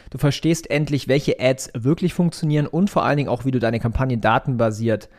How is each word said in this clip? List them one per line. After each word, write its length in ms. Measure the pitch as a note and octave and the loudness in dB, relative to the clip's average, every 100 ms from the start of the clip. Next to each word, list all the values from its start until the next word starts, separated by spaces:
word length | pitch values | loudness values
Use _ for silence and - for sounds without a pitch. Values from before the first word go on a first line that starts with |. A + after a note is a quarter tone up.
| - | -14
Du 80 | B2+ | 0
verstehst 540 | D3 - D#3 E3 - | 0 2 0 0 0
endlich, 380 | D3 D3 C#3+ - | -2 0 -2 2
welche 300 | C#3 - - | 2 2 2
Ads 340 | B2+ C3 - | 2 0 -4
wirklich 400 | B2 A#2+ E3+ F3 | -4 0 0 0
funktionieren 540 | - F3 - D#3 D3+ D3 | 0 -2 0 0 0 0
und 200 | D#3+ G3+ | 0 0
vor 160 | - | 0
allen 140 | - C#3+ | 0 0
Dingen 100 | - | 0
auch, 160 | A#2+ | -2
wie 60 | C3+ | -2
du 80 | B2+ | 0
deine 220 | A2+ A#2 | 0 0
Kampagnen 420 | A#2 A2 C3 A#2+ | -2 -2 -2 0
datenbasiert 880 | A2 A#2+ - A#2+ A2+ G#2+ A2+ G#2+ - | 2 0 0 0 0 0 -2 -2 -6